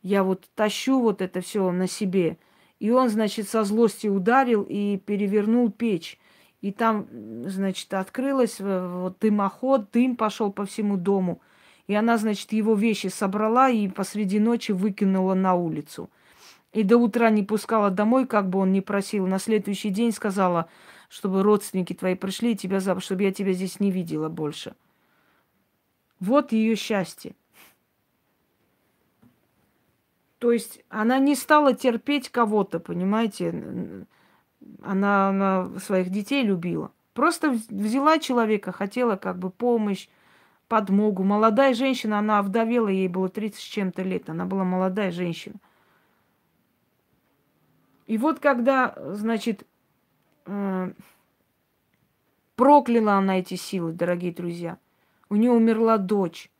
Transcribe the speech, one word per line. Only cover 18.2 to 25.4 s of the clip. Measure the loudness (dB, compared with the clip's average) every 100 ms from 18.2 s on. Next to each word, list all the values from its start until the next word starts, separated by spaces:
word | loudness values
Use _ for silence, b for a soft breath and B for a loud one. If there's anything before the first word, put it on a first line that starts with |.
| 2
как | 0 0
бы | 0
он | 2
ни | 2
просил. | 0 -4 -2 -2 0
На | -2
следующий | 0 -2 0 -4 -4
день | 0 0
сказала, | 0 -4 0 2 2 -4 B B B B
чтобы | -8 -2 2
родственники | 4 2 2 -6 -4
твои | -4 -4
пришли | -2 -4 -2 -2
и | -2
тебя | -2 -2
заб-, | 0 -4
чтобы | -2 -2
я | 0
тебя | 0 -2
здесь | -2 -4 -2
не | -2
видела | 0 -4 -4 -6
больше. | -6 -6 -8 -14 -18 _ _ _ _ _ _